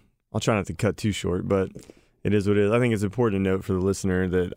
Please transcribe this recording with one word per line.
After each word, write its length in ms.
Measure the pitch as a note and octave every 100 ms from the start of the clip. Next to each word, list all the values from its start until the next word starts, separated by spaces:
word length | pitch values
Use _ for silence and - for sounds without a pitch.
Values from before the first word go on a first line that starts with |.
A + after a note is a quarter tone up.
| _ _ _
I'll 80 | -
try 140 | - A2
not 100 | F2+
to 80 |
cut 240 | E2 G#2+ -
too 140 | A2
short, 340 | G2 F2+ F2+ F#2
but 220 | G2 F#2+ - - - _ _
it 100 | -
is 140 | G#2 G2
what 100 | G#2
it 60 | G2+
is. 60 |
I 80 | A#2+
think 120 | B2
it's 100 | A2
important 420 | G2+ A#2+ A#2 G2 F#2+
to 40 |
note 120 | F#2+
for 100 | -
the 60 | F#2
listener 480 | F#2+ F#2+ F#2+ F#2 F#2
that 220 | F2+ F2+